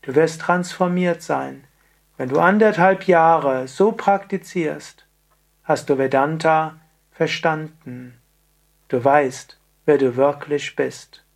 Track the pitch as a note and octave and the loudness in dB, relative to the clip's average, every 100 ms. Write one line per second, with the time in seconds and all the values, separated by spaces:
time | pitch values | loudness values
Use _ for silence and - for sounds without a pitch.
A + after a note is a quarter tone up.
0 | - C3 D#3+ - - F3 F3+ - F3+ F3+ | 0 0 0 -2 -2 0 0 -4 -2 0
1 | F3+ E3+ - C#3+ C3+ C3+ C#3+ _ _ _ | -2 -2 -4 -6 -6 -12 _ _ _ _
2 | _ _ C3 C#3+ F3 G#3 A3 G#3 F#3 F#3+ | _ _ -4 2 2 4 2 4 2 2
3 | F#3 E3+ D#3+ E3 C#3 C3 B2+ - G3+ G#3 | 2 4 4 4 2 -4 -6 0 0 0
4 | - G3 G3 F#3+ - F3+ D#3 D3 - _ | 0 0 -2 -10 -8 -6 -6 -6 -14 _
5 | _ _ _ _ _ _ - D3+ - C#3 | _ _ _ _ _ _ -4 -4 0 0
6 | C3+ C3+ C#3+ D#3+ D#3+ D#3 D#3 - _ _ | 2 0 0 0 0 0 -2 -10 _ _
7 | _ _ D#3+ - E3+ D#3 D#3 _ - B2 | _ _ -4 -2 -4 -4 -8 _ -18 -16
8 | B2 A#2+ _ _ _ _ _ _ _ B2+ | -18 -20 _ _ _ _ _ _ _ 0
9 | B2 C#3+ C#3 B2+ - - _ _ - C#3+ | 2 2 2 -4 -20 -20 _ _ 0 2
10 | C3+ A#2+ C#3+ C#3+ - D3 - - C3+ - | 2 2 0 0 -6 -6 -6 -6 -6 -6
11 | - - _ | -20 -20 _